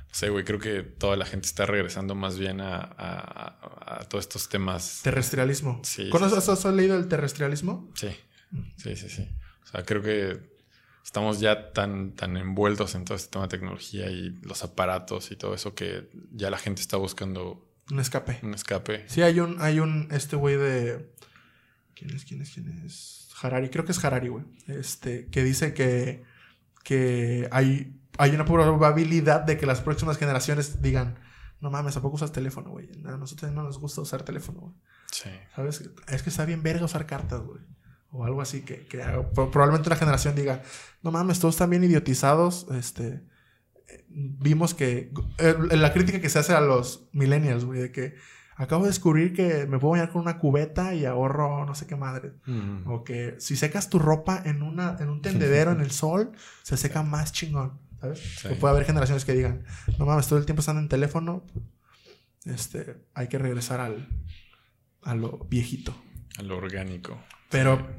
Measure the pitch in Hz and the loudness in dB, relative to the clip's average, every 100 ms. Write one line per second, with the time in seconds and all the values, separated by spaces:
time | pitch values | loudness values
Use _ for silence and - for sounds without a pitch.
0 | - - 104 101 95 104 107 98 - - | -12 -4 -2 -2 -2 -4 -2 -4 -6 -4
1 | 101 98 92 98 - - 98 101 87 98 | 0 0 -2 -4 -6 -2 0 2 0 -4
2 | 98 98 95 92 95 95 98 90 - - | -6 -4 -4 -4 -4 -4 -6 -6 -8 -10
3 | 90 87 - - - - - - - 57 | -10 -10 -10 -12 -14 -14 -20 -16 -12 -12
4 | - 104 95 - - 101 95 90 90 - | -8 -8 -6 -8 -6 -4 -2 -4 -6 -4
5 | 135 127 - 131 131 139 139 120 - - | -2 0 0 0 0 0 -4 -4 -6 -6
6 | 98 170 190 202 185 185 196 190 190 185 | 0 2 4 4 2 2 2 4 4 4
7 | 180 151 139 - 143 147 180 - - - | 0 0 -2 -2 -4 -2 -4 -6 -10 -8
8 | 104 95 _ _ - 165 - - 110 101 | -8 -10 _ _ -12 -10 -10 -10 -10 -8
9 | 98 95 98 - - _ - 95 87 104 | -10 -10 -8 -8 -10 _ -12 -10 -4 -2
10 | 107 107 98 92 - _ _ _ _ _ | 0 0 0 -6 -12 _ _ _ _ _
11 | - 104 107 104 107 107 - - 101 98 | -8 -2 0 2 2 2 0 -4 -2 -4
12 | 98 - 95 90 92 95 104 104 98 92 | -8 -6 -6 -4 -4 2 2 2 -2 -4
13 | 90 95 - 95 95 92 95 92 - 101 | -6 -8 -6 -6 -4 -6 -8 -10 -10 -8
14 | 95 92 90 90 101 95 90 95 92 92 | -6 -6 -8 -10 -12 -10 -8 -2 0 0
15 | 92 95 - 101 101 98 101 95 92 92 | -4 -8 -8 -10 -8 -6 -8 -8 -8 -8
16 | - - - 113 98 98 107 98 - 98 | -12 -20 -18 -8 -6 -4 -4 -6 -4 -4
17 | 95 - 98 92 90 90 _ _ - 139 | -4 -6 -6 -6 -8 -12 _ _ -8 -4
18 | 123 135 - 117 110 101 - 95 - 107 | -2 -4 -4 -6 -6 -8 -4 -6 -4 -8
19 | 107 139 170 170 170 175 156 156 156 156 | -4 4 4 6 2 0 0 2 2 0
20 | 151 143 - 147 143 139 139 127 120 120 | -2 -4 -2 0 2 2 2 0 -2 -4
21 | - - - _ _ _ _ _ _ - | -10 -20 -20 _ _ _ _ _ _ -16
22 | - 139 - 135 139 - - - - - | -12 -12 -10 -12 -12 -12 -12 -12 -14 -16
23 | - - - - 127 127 131 127 120 180 | -18 -20 -20 -10 -4 -2 -2 -4 -2 0
24 | 147 127 123 123 147 - - 139 131 - | 0 0 -2 -6 -10 -16 -12 -10 -8 -8
25 | 127 120 - 143 131 135 156 143 131 123 | -6 -6 -4 0 2 2 0 2 2 2
26 | 127 123 - - - _ _ _ - 135 | 0 -4 -12 -20 -20 _ _ _ -2 2
27 | 127 123 120 123 120 131 135 135 147 - | 2 2 0 0 0 4 4 4 -2 -14
28 | _ - 143 151 151 165 156 156 151 156 | _ 4 6 6 4 6 8 8 6 6
29 | 160 165 151 151 151 151 143 127 156 151 | 4 4 6 4 4 2 2 0 0 0
30 | 160 147 143 131 - 147 143 - 135 131 | 0 0 0 0 0 0 0 0 2 2
31 | 123 120 - - - - 143 139 143 143 | 0 -4 -14 -20 -20 -8 -6 -2 -2 -2
32 | 135 147 151 131 131 - - - - 151 | -2 -2 -4 -2 -4 -6 -12 -14 -16 -16
33 | 151 135 135 - 151 147 147 139 147 - | -12 -10 -10 -10 -6 -6 -6 -8 -8 -8
34 | 147 135 - 151 - - - - _ _ | -8 -8 -8 -10 -8 -12 -14 -20 _ _
35 | - - - 95 98 - 139 147 - - | -12 -10 -10 -16 -16 -8 -6 -6 -12 -18
36 | - 135 - 175 156 160 160 165 170 151 | -6 -4 -4 -2 -2 -2 0 0 -2 -2
37 | 156 139 - 123 113 - - - _ - | -4 -6 -4 -6 -8 -14 -20 -20 _ -20
38 | _ 127 117 135 135 139 - - - 123 | _ -6 -2 -2 -4 -6 -10 -14 -12 -8
39 | 123 127 127 - 131 143 143 156 160 160 | -2 -2 0 2 4 6 6 6 2 2
40 | 160 135 147 143 139 131 - - - _ | 4 4 2 2 0 -2 -6 -18 -20 _
41 | 165 165 185 180 170 160 175 180 180 160 | -2 0 2 4 4 4 4 6 8 6
42 | 139 127 139 156 175 175 - 127 117 - | 6 2 6 6 6 2 -4 -6 -6 -6
43 | 117 139 - _ _ _ _ _ _ - | -6 -8 -12 _ _ _ _ _ _ -20
44 | _ 156 135 139 143 156 170 - 131 120 | _ -8 -8 -2 2 4 2 2 0 0
45 | - 139 - - 160 160 170 160 147 180 | -4 -6 -6 4 4 6 4 6 6 6
46 | 180 185 160 156 156 165 147 131 123 - | 4 2 2 2 4 6 6 4 2 -8
47 | - 143 135 147 147 120 123 127 127 131 | -6 2 4 4 4 2 -2 -4 -6 -6
48 | 127 - - - - - 131 165 202 180 | -8 -10 -20 -20 -18 -8 -2 2 2 4
49 | 175 156 165 175 180 156 139 135 143 175 | 6 6 4 2 2 2 0 2 4 4
50 | 175 175 170 165 147 143 151 - 180 175 | 2 0 -2 0 4 4 2 -2 -2 0
51 | 135 123 135 143 143 143 143 143 - 139 | 0 2 0 2 0 0 -4 -6 -8 -6
52 | 135 131 - - - 120 98 98 92 120 | -6 -6 -10 -14 -6 -4 -4 -6 -4 -6
53 | 120 120 120 - - 143 - 202 196 175 | -6 -6 -6 -8 -4 0 0 -2 2 4
54 | 151 156 160 190 156 147 147 170 180 175 | 4 2 2 -2 0 -2 -2 -2 -4 -2
55 | 147 147 196 180 143 147 160 170 139 - | -4 -2 0 2 4 6 6 4 2 0
56 | 156 180 226 - - - - 131 143 156 | 0 2 0 -4 -20 -16 -4 -2 0 0
57 | 156 147 151 - 160 147 131 - - - | -2 -2 -2 -4 -2 -2 -2 -6 -18 -10
58 | 131 160 - - - 123 143 143 139 151 | -8 -8 -10 -8 -4 2 6 6 4 4
59 | 131 139 135 127 127 127 - - - - | 4 2 2 2 2 -2 -8 -8 -2 2
60 | 143 151 139 147 147 151 151 156 151 135 | 4 4 4 2 2 0 0 0 0 2
61 | 147 160 165 180 - - - _ _ _ | 2 0 -4 -6 -8 -12 -12 _ _ _
62 | - - _ _ 160 123 - - - 120 | -20 -20 _ _ -10 -8 -8 -8 -10 -14
63 | _ - 123 135 131 120 117 127 120 110 | _ -8 -4 -2 -2 -2 -4 -4 -4 -6
64 | 139 - - - - _ _ _ _ _ | -6 -6 -6 -12 -18 _ _ _ _ _
65 | - 113 117 - - 123 117 - - - | -4 -2 -2 -6 -2 0 0 -4 -8 -10
66 | - - - - 98 92 95 95 95 90 | -14 -20 -18 -12 -8 -6 -6 -6 -6 -8
67 | - 120 - - - 135 131 131 - | -12 -14 -16 -20 -2 2 4 4 0